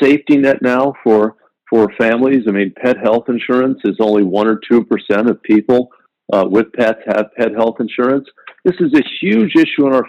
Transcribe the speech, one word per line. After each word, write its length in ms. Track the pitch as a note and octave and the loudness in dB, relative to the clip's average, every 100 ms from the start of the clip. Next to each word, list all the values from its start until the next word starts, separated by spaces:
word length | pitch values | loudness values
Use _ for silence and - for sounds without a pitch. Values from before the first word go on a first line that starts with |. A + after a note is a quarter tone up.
safety 360 | C#3 D3 - C#3+ | 0 2 2 2
net 260 | C#3 C3+ | 2 0
now 300 | B2+ B2 C3+ C3+ | 0 0 -2 -2
for, 340 | A#2+ A2 G#2+ - _ _ - | 2 2 2 -4 _ _ -2
for 240 | A#2 G#2 - | 0 2 0
families. 460 | A2+ A#2 C3 C#3 G#2+ | 0 0 2 0 0
I 40 | |
mean, 220 | G2 G2 - | -2 -2 -4
pet 140 | - - | -2 -2
health 280 | A2 A#2 - | 0 0 -2
insurance 500 | A#2+ - B2+ C3 C3+ | -6 -2 0 0 -2
is 140 | G#2 G2 | -4 -2
only 240 | A2 G#2 | 0 0
one 240 | F#2+ G2 A2 | 0 0 0
or 120 | A2 - | -2 0
two 160 | A#2+ | 0
percent 460 | G#2+ - - G#2 A#2 | 0 -4 -2 0 0
of 120 | G#2+ | -2
people, 460 | - G#2+ G#2 B2 B2 _ _ _ - | 0 0 2 0 -2 _ _ _ -4
uh, 120 | G#2 F#2 | -2 0
with 240 | G2+ A2 | 0 -2
pets 280 | - A2+ A2 - | -2 -2 -2 -4
have 220 | G#2 G#2+ - | -4 -4 -4
pet 140 | A2+ | -4
health 240 | G#2+ A2+ A2+ | -2 -2 -2
insurance. 480 | A2+ - B2 C#3 C3+ _ - - - | -6 -2 -2 -2 -4 _ -20 -6 -4
This 100 | F3+ | -2
is 140 | E3 | 0
a 100 | D3+ F3 - | 0 -2 -4
huge 340 | F3+ G#3+ G#3 E3 | -2 0 2 2
issue 300 | D#3+ - C#3 | 0 0 0
in 80 | |
our 140 | C3 | 0